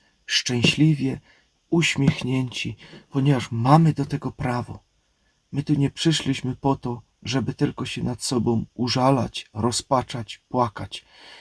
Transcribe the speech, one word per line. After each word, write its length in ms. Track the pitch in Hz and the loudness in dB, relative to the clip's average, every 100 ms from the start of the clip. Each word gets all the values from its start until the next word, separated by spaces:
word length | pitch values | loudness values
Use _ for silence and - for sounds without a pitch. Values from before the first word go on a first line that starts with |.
| _ _ - | _ _ -4
szczęśliwie, 920 | - - 123 - - 156 143 131 131 - _ _ _ _ | -2 0 2 2 4 4 4 -2 -6 -14 _ _ _ _
uśmiechnięci, 1080 | 165 156 - 135 - 127 131 127 - 117 107 - - _ | 0 2 2 2 2 -2 -2 -2 -6 -10 -10 -18 -20 _
ponieważ 420 | 143 139 131 - | 0 2 2 0
mamy 420 | 117 123 156 160 | -2 6 8 6
do 120 | 143 139 | 2 -4
tego 260 | 139 127 | -6 -8
prawo. 520 | - 127 123 113 101 _ _ _ _ _ _ _ | -6 -4 -4 -6 -14 _ _ _ _ _ _ _
My 120 | 135 | -6
tu 100 | 147 | 0
nie 160 | 143 139 | 0 0
przyszliśmy 680 | - 165 156 - 131 123 131 | 0 0 0 -2 -4 -4 -2
po 200 | 139 135 | -2 -2
to, 260 | 123 120 - _ | -4 -8 -12 _
żeby 300 | 107 131 117 | -6 -4 -4
tylko 320 | - 143 - 123 | -2 -4 -2 -8
się 180 | 120 | -6
nad 200 | 117 120 | -6 -6
sobą 420 | - 123 117 113 - | -2 0 0 -2 -4
użalać, 760 | - 123 127 127 135 113 - - | -6 -2 2 2 2 0 -8 -12
rozpaczać, 880 | 107 120 113 - 131 - 123 107 - _ | -4 -2 -2 0 -2 -2 -10 -12 -16 _
płakać. 560 | 127 117 - 98 - - - - - | -2 -2 -4 -12 -14 -18 -20 -20 -20